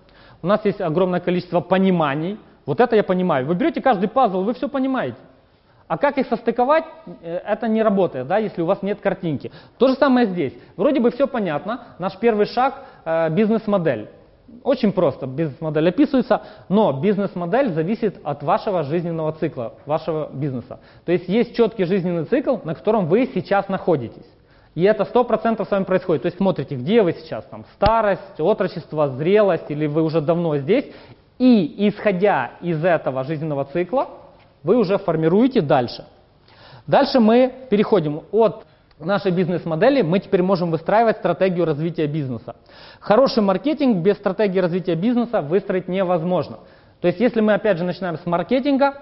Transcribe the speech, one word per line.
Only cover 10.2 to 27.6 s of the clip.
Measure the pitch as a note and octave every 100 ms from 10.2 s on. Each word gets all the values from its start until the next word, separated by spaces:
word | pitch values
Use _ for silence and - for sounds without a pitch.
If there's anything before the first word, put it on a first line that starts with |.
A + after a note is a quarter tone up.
| A#3
здесь. | F3 C3+ - - -
Вроде | A#3+ C#4
бы | A#3
все | A#3+ C#4
понятно. | B3 F#3+ D3 F#3+ B3 - -
Наш | F#3 -
первый | A#3 G#3 G3+
шаг, | A#3+ C4 B3+ - - -
э, | E3 E3
бизнес-модель. | D#3+ G#3+ A3+ A3 G3+ D#3+ A2+ G#2 - _ _ - -
Очень | - C4 G#3
просто | F#3 D#3+ - C3+
бизнес-модель | B2+ D#3+ B2 D#3+ D3+ E3
описывается, | F3+ D4+ B3+ - G3+ - - -
но | G3 G#3
бизнес-модель | C3+ F#3 G3 G3 F3+ F3 A3 C#4
зависит | D#3 D#3+ A3+ G#3+ -
от | D3+ D3
вашего | C#3+ G#3+ A3+ F3+
жизненного | C#3 E3+ F3 D#3+ D#3
цикла, | D#3 D#3+ C#3 A2+ - -
вашего | D#3 - D#3 D3
бизнеса. | C#3+ D3+ B2+ - A2 - - -
То |
есть | F3 F3
есть | G#3+ A#3+ -
четкий | A3+ A3+ E3+
жизненный | G3+ F3 E3+ D3
цикл, | C4+ D4 A3
на | D#3 C#3+
котором | - A3 E3
вы | G3+ B3+
сейчас | F#3+ - G3 G3
находитесь. | F#3 - D#3 A2+ - - _ _ _ _ -
И |
это | F#3+ G#3 F#3
сто | A#3+
процентов | A#3+ A3 A3+ A3+ F#3+
с |
вами | G3+ F#3+
происходит. | F#3 - D3+
То | F3
есть | -
смотрите, | G3 E3 C3+ C3+
где | B2+ A#3
вы | F3+
сейчас, | - - A#2 -
там, | G#2+